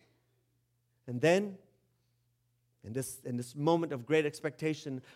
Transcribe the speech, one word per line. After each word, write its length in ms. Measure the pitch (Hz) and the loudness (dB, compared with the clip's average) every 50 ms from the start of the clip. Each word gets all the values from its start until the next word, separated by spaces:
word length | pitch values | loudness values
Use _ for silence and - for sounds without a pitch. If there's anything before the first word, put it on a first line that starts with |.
| _ _ _ _ _ _ _ _ _ _ _ _ _ _ _ _ _ _ _ _ - | _ _ _ _ _ _ _ _ _ _ _ _ _ _ _ _ _ _ _ _ -12
And 140 | 131 123 123 | -8 -4 2
then, 360 | 135 160 175 196 208 202 190 - - _ _ _ _ _ _ _ _ _ _ _ _ _ _ _ _ _ _ _ _ _ _ _ - | 4 6 6 4 2 -2 -8 -14 -20 _ _ _ _ _ _ _ _ _ _ _ _ _ _ _ _ _ _ _ _ _ _ _ -14
in 80 | 101 | -8
this, 280 | 113 135 131 - - - - | -6 -6 -6 -6 -10 -12 -8
in 120 | 131 120 | -6 -6
this 180 | 120 120 120 - | -6 -6 -6 -6
moment 360 | 147 147 160 170 165 165 151 | 0 2 4 4 4 2 0
of 120 | 147 123 117 | -4 -6 -2
great 220 | 139 156 156 151 | 2 4 4 4
expectation, 760 | 147 147 - - 151 - - 156 156 156 147 - 147 135 127 - - - | 2 -2 -4 -8 -8 -6 -2 -2 -2 -2 -4 -6 -8 -8 -8 -10 -14 -18